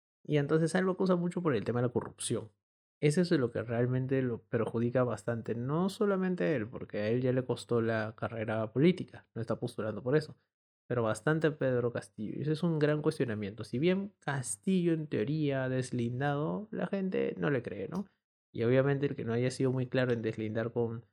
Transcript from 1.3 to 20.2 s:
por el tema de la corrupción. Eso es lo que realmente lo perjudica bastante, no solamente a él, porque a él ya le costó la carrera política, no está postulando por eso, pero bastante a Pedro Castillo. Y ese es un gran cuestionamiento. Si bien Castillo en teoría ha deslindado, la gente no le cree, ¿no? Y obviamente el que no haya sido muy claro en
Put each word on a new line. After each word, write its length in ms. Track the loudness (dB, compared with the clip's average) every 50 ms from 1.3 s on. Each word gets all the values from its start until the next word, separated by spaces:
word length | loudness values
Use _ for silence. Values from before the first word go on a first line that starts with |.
| -2 -2 0
por 140 | 0 0
el 80 | 2 0
tema 160 | 0 0 0
de 80 | 0 0
la 40 | 0
corrupción. 580 | -2 -2 -4 -6 -10 -4 -4 -2 -4 -4 -6 -14 _ _ _ _ _ _ _ _ _ 2
Eso 200 | 4 4 4 4
es 80 | 4
lo 200 | 4 4 4 2
que 120 | 0 -2 -4
realmente 580 | 0 0 2 2 2 2 0 0 2 2 2
lo 220 | 2 0 -2 -4 -4
perjudica 600 | _ 0 0 0 0 0 0 0 2 4 4 2
bastante, 500 | 2 0 -2 -2 -4 -4 -2 -4 -4 -4
no 340 | -4 -2 -2 0 0 0 0
solamente 560 | 0 0 0 2 2 2 0 0 0 0 0
a 100 | 0 0
él, 140 | 0 -2 -4
porque 300 | -6 -10 -10 -8 -4 -2
a 100 | 0 0
él 140 | 2 2 2
ya 100 | 2 2
le 140 | 2 0
costó 340 | -2 -4 -6 -2 0 0 2
la 340 | 2 2 0 0 -2 -4 -6
carrera 560 | -6 -6 -6 -4 -4 -4 -2 -2 -2 -2 -2 2
política, 520 | 4 4 4 4 2 -2 -10 -12 -18 -20 _ _
no 60 | -6
está 180 | -4 -4 -4 -4
postulando 440 | -4 -6 -4 -4 -4 -4 -4 -4 -2
por 140 | 0 2
eso, 200 | 2 0 -2 -8 -20 _ _ _ _ _ _ _ _ _
pero 160 | -4 -2 0 0
bastante 440 | 0 -2 0 0 0 2 2 2
a 100 | 0 0
Pedro 380 | 0 0 0 2 2 0 0 -2
Castillo. 400 | -4 -8 -8 _ -8 -8 -6 -6
Y 60 | -4 -2
ese 100 | -2 -2
es 100 | 0 0
un 160 | 0 2 2
gran 220 | 2 2 2 2
cuestionamiento. 640 | 0 0 0 0 0 -2 -2 -2 -4 -6 -6 -8 -8
Si 140 | -6 -4 0
bien 340 | 2 2 2 0 -2 -6 -10 _
Castillo 720 | _ -6 -4 -4 -6 -6 -10 -6 _ 0 2 2 2 2 0
en 140 | 0 -2
teoría 580 | -2 -2 -2 0 0 0 0 0 0 0 0 0
ha 60 | 0
deslindado, 1000 | 0 -2 -2 -2 -2 -2 -2 -2 -2 -2 0 0 0 0 -2 -2 -4 -6 -6 -8
la 180 | -6 -4 -4 -2
gente 460 | -2 -2 -2 -2 0 0 0 -2 -2 -2
no 100 | -2 0
le 140 | 0 0 -2
cree, 260 | -4 -8 -8 -8 -6
¿no? 160 | -6 -8 -8 -8 _ _ _ _ _ _ _ _ -6
Y 120 | -2 2
obviamente 420 | 4 4 4 4 4 2 0 0
el 100 | -2 -4
que 80 | -4 -4
no 80 | -2 0
haya 180 | 0 0 0
sido 220 | 0 0 0 2 2
muy 140 | 0 -2
claro 260 | 0 0 0 2 2 0
en 80 | 0